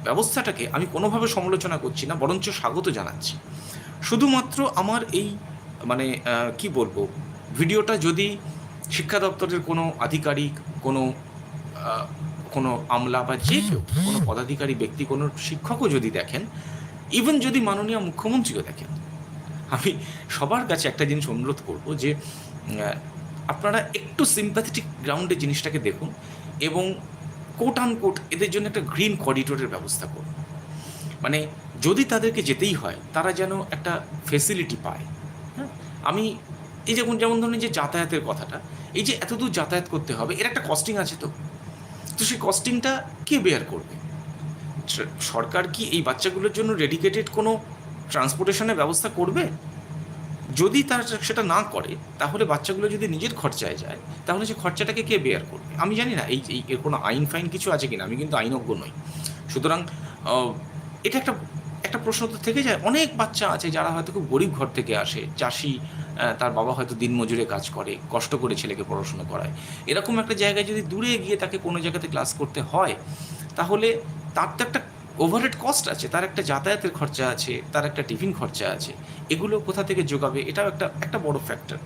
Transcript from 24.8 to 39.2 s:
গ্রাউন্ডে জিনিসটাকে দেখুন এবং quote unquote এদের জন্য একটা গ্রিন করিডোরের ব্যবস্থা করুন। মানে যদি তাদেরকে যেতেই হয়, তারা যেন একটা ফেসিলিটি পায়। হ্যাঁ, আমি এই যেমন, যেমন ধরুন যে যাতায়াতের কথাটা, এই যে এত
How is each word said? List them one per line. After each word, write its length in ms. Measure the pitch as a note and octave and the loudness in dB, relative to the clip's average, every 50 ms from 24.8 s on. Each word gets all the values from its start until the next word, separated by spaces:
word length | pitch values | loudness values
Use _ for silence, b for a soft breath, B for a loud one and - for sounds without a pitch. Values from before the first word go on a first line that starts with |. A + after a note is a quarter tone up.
| - - - - | -4 -4 -10 -4
গ্রাউন্ডে 320 | - D3 C#3+ D#3+ F#3 F3 F#3 | 0 0 0 2 2 2 2
জিনিসটাকে 440 | D3+ D3 C#3+ C#3+ D3+ - D#3 D3+ D3+ | 2 2 2 2 0 0 0 -2 0
দেখুন 340 | A#2+ G#2 F#2+ - D3+ E3 - B B B B B B B B D3+ | 0 0 0 0 -6 -8 -8 B B B B B B B B 0
এবং 340 | D3 D#3+ D#3 F3+ F#3 F#3+ F#3+ - - - - - - - - - - - - - | 0 2 2 2 2 2 -2 -4 -8 -14 -14 -12 -12 -12 -10 -12 -14 -12 -2 0
quote 180 | A#3 C4 B3 B3 | 2 2 4 4
unquote 400 | B3 A#3+ A#3 - F#3+ F#3+ - - - - | 2 2 2 4 2 2 2 2 -4 -4
এদের 200 | D#3+ E3 G#3+ G3 | 0 0 2 2
জন্য 160 | E3+ G3+ G#3 | 2 0 0
একটা 140 | - - G#2+ | 0 -2 -2
গ্রিন 360 | - - - C#3+ G3 G#3+ G3+ | -2 -2 2 4 4 4 4
করিডোরের 520 | - - C#3 C3 C3+ C3 C3+ C#3 B2+ C3 A2 | 2 2 2 2 2 2 0 0 -2 -2 -2
ব্যবস্থা 380 | G2 F#2 E2 - - - - | -4 -6 -4 -4 -4 -4 -4
করুন। 280 | - - - - - - - - - - - - B B B B B B B B B B - | -6 -8 -8 -8 -10 -8 -8 -10 -10 -10 -12 -10 B B B B B B B B B B -4
মানে 240 | - B2+ D3 D3+ D3+ D3+ - - - - - C#3+ | -2 0 0 0 0 -2 -8 -12 -14 -14 -8 2
যদি 220 | A#2 D#3 - G#3+ C4+ | 4 4 6 6 4
তাদেরকে 380 | - A#3+ A3 A3 A3+ - A3 | 4 4 4 4 4 2 2
যেতেই 300 | E3+ C#3 - - F#3 G#3 | 2 2 2 4 4 2
হয়, 220 | F#3 - A2+ F2+ - - - - | 2 0 -2 -4 -6 -6 -10 -2
তারা 200 | - D#3+ E3 F#3 | 0 2 2 2
যেন 280 | F3 F#3 F#3+ F#3 F#3+ F#3+ - - | 2 2 0 0 0 -2 -4 -4
একটা 300 | - D3+ D#3 F3 E3+ D#3 - - - - - | -6 -4 -2 -2 -2 -2 -4 -6 -10 -8 -4
ফেসিলিটি 500 | - D3 D3 D3 - G#3 F3+ E3 - - - - | 2 2 2 4 4 2 0 0 -2 -2 -4 -4
পায়। 140 | - - - - - - - - - - - - - - | -6 -6 -6 -8 -10 -10 -10 -10 -12 -12 -12 -14 -10 -8
হ্যাঁ, 120 | - C#4 C4+ - B B B B B - | -8 -8 -8 -10 B B B B B -2
আমি 340 | D3 E3 G3+ A3 A3 - - - - - - - - - - - | 0 0 2 0 0 -2 -6 -10 -12 -14 -12 -12 -14 -14 -10 -2
এই 80 | - A3+ | 0 2
যেমন, 240 | A#3 A#3 A#3 A#3 A3+ | 2 2 2 2 4
যেমন 220 | A#3 A3+ A#3 A3+ | 4 4 4 4
ধরুন 180 | A3+ A#3 A#3 A3+ | 4 2 2 2
যে 100 | A3+ A#3 | 0 0
যাতায়াতের 520 | D#3 E3 C#3+ C#3+ - E3+ E3+ D#3+ E3+ D3+ - | 2 0 0 2 2 0 0 2 0 0 0
কথাটা, 340 | A2 G#2 - G#2+ - - D3 - B B B B B B | -2 -4 -4 -4 -8 -8 -10 -10 B B B B B B
এই 80 | - | 0
যে 100 | G#3+ A3+ | 2 2
এত 220 | B3 D#3+ | 0 0